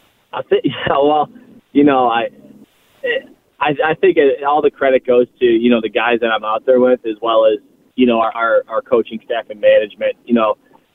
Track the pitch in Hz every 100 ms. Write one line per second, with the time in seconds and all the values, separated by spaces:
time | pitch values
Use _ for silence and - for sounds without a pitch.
0 | _ _ _ - - 202 - - - 143
1 | 147 151 139 - - - _ 139 143 135
2 | 120 117 110 - - - _ _ _ _
3 | 494 - - _ _ - 151 143 156 160
4 | 190 165 139 123 143 151 147 - 135 127
5 | 127 123 123 - 123 113 120 117 110 113
6 | 117 117 117 107 110 110 135 127 127 123
7 | 113 107 117 113 110 104 _ _ _ -
8 | 123 113 113 117 113 107 - 110 - 120
9 | - 113 - 117 - 104 104 107 104 107
10 | 107 - - 117 110 - _ _ _